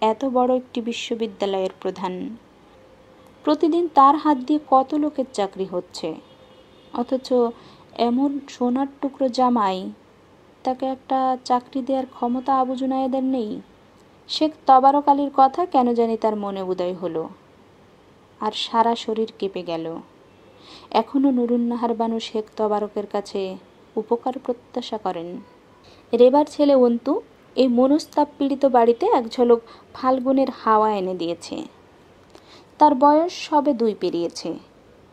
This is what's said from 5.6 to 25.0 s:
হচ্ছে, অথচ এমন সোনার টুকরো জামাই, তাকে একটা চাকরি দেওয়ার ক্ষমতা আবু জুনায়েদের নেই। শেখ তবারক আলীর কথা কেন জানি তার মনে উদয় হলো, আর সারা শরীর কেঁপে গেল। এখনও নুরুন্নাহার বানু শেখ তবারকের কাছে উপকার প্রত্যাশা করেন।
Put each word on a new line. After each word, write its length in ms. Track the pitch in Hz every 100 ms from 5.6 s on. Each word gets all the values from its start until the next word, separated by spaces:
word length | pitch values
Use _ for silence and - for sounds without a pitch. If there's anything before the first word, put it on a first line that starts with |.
হচ্ছে, 500 | 190 180 - - 165 - - - - - - - -
অথচ 380 | - 240 262 - 247 233 - - - - -
এমন 400 | 233 247 285 277 -
সোনার 380 | - 247 254 277 -
টুকরো 280 | 277 - 262
জামাই, 600 | 233 247 240 196 185 208 208 _ _ _ _ _ _
তাকে 220 | 262 254 262
একটা 520 | 262 - 262 262 254
চাকরি 380 | 254 247 247 269
দেওয়ার 240 | 247 262 262
ক্ষমতা 520 | - 240 254 254 269
আবু 160 | 254
জুনায়েদের 500 | 262 262 262 269 262
নেই। 360 | 262 262 214 - - - _ _ _ _ -
শেখ 240 | - 311 - -
তবারক 420 | 262 269 285 285
আলীর 220 | 285 285 277
কথা 300 | 269 269 370
কেন 280 | 269 247
জানি 220 | 233 233 220
তার 200 | 220 214
মনে 260 | 202 190
উদয় 320 | 185 180 180
হলো, 340 | 180 180 165 165 - _ _ _ _ - _ _ _ _ -
আর 120 | 214
সারা 440 | - - 233 226 233
শরীর 360 | - 220 220 -
কেঁপে 240 | 196 185
গেল। 340 | 170 165 165 165 - _ - _ - - - - -
এখনও 400 | 220 226 277 277
নুরুন্নাহার 640 | 247 233 240 240 233 233
বানু 260 | 220 226 226
শেখ 240 | - 220 214 -
তবারকের 500 | 214 208 208 208 202
কাছে 500 | 202 196 202 190 185 - - - 226
উপকার 420 | 214 233 262 254
প্রত্যাশা 600 | - 240 - 254 -
করেন। 420 | 214